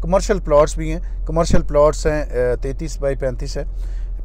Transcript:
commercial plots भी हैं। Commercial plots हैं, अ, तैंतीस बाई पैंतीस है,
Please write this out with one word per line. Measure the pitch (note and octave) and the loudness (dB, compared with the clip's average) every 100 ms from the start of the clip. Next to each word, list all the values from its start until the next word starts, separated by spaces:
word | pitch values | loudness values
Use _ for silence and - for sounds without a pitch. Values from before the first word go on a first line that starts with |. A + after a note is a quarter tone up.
commercial | E3 F#3+ - G3+ | 2 0 2 -2
plots | D#3 D3 D#3 - | 4 4 4 0
भी | D#3+ | -4
हैं। | D#3+ - - - | -4 -6 -6 -2
Commercial | D#3+ E3 F3 | 0 6 6
plots | E3 D3 D3+ C#3+ D#3+ | 6 4 4 2 -2
हैं, | D3+ C#3 | -2 -2
अ, | B2 B2 A#2+ | -2 0 0
तैंतीस | C3+ C3+ D#3+ - | -4 -4 -6 -4
बाई | C#3 C3+ | -4 -2
पैंतीस | C3 B2+ C#3 C#3+ | -4 -4 -6 -4
है, | C#3+ - - - - - | -6 -6 -6 -6 -6 -6